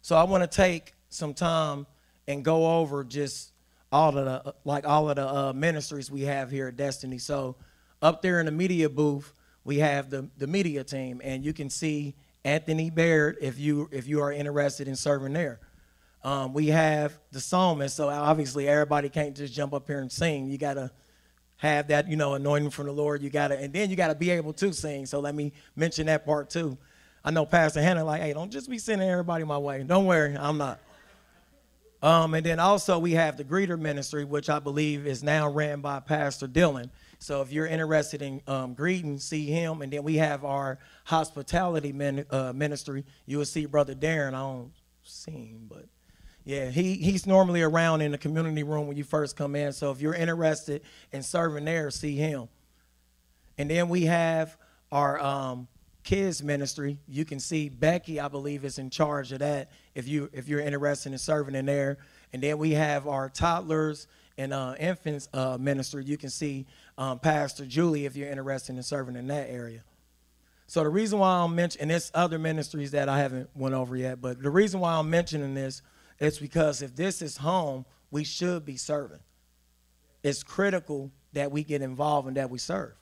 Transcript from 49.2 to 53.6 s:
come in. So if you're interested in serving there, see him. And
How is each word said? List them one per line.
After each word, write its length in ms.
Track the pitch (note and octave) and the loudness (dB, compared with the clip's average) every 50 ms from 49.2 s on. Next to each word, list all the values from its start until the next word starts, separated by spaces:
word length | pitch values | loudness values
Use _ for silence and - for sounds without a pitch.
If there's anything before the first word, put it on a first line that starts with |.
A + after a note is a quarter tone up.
| D3 C#3 - | 0 -2 -4
come 180 | - C#3+ C#3+ C#3+ | -4 -4 -4 -2
in. 180 | C#3+ D3 C#3+ C3+ | -2 -2 -4 -4
So 200 | - - C#3 C#3 | -4 -4 -4 -4
if 80 | B2+ | 0
you're 120 | C#3+ D3+ E3 | -2 -2 0
interested 680 | E3+ E3 E3+ E3 E3 E3 D#3 D3+ D3 - - C#3+ D3 - - - - - _ - | 0 0 0 0 2 2 2 2 2 -2 -6 -6 -6 -6 -12 -20 -20 -20 _ -10
in 100 | C#3 C3 | -10 -8
serving 440 | - - F3 E3+ E3 D3+ D3 D3 | -2 0 0 0 0 0 -2 -2
there, 220 | D#3 E3 E3 D#3 C#3+ C3 | -2 -2 0 -2 -4 -6
see 240 | - - D3+ C#3+ | -4 -4 -4 -2
him. 320 | C#3 D3+ D#3 D3 C3+ A#2 A2+ _ _ _ _ _ _ _ _ _ _ _ _ _ _ _ _ _ _ _ - _ | 0 0 0 -2 -4 -8 -12 _ _ _ _ _ _ _ _ _ _ _ _ _ _ _ _ _ _ _ -20 _
And 120 | - | -6